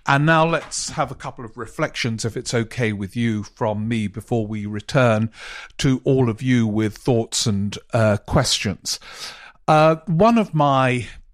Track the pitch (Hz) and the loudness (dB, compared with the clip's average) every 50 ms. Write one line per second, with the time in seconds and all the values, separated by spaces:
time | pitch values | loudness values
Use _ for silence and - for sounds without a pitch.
0 | - - 139 139 147 160 165 160 160 165 165 147 - - - - - - - 160 | -2 0 2 2 4 4 4 4 4 2 0 -2 -4 -6 -8 -8 -8 -6 -6 -6
1 | 147 123 135 - - 143 - - 127 110 - 123 113 - - - 156 143 - - | -6 -6 -6 -10 -12 -12 -12 -12 -14 -14 -12 -12 -14 -12 -8 -6 -6 -6 -4 -4
2 | - 120 113 110 - 113 98 131 123 - - 120 113 110 - 127 123 107 104 98 | -4 -4 -4 -4 -4 -6 -6 -6 -6 -4 -2 -2 -2 -2 -4 -4 -2 -2 -2 -4
3 | 104 92 - 120 117 117 110 107 101 - _ - 127 107 107 104 107 113 120 113 | -6 -6 -4 -2 -2 0 -2 -2 -4 -8 _ -4 -2 -2 -2 -2 -2 -2 -2 -2
4 | 107 101 - 113 - - 123 117 110 104 110 107 104 104 104 104 - - - 139 | -4 -4 -6 -8 -6 -4 -2 -2 -2 -4 -6 -8 -8 -6 -8 -8 -6 -2 2 2
5 | 127 120 110 107 110 110 - - - - - - - - - - - 139 131 127 | 4 4 4 2 0 -2 -4 -8 -18 -16 -16 -16 -18 -16 -6 -2 0 0 0 0
6 | - 151 135 131 131 117 107 - 127 127 127 120 113 110 104 107 110 107 104 - | 2 2 2 2 2 0 0 -2 0 2 2 2 2 2 2 0 0 -2 -4 -4
7 | - - 123 113 113 - - - - 117 104 98 101 104 - - - _ - 117 | -2 0 0 0 0 -2 -4 -4 -2 0 0 0 -2 -4 -6 -8 -8 _ 0 2
8 | 113 107 104 104 - - - 147 127 - - - - 110 - - - - - - | 2 2 2 0 -2 0 0 0 2 2 0 -2 -2 -4 -6 -6 -6 -8 -10 -10
9 | - - - - - - - - - - - _ _ - 156 156 156 160 160 160 | -10 -16 -18 -16 -16 -16 -16 -18 -20 -20 -20 _ _ 2 4 6 6 4 4 2
10 | - - 165 160 208 226 233 233 208 - - 156 147 143 135 131 131 127 123 123 | -2 0 2 4 6 6 6 4 2 2 2 2 2 4 4 4 4 2 2 0
11 | 110 - - - - - | -4 -6 -12 -18 -20 -20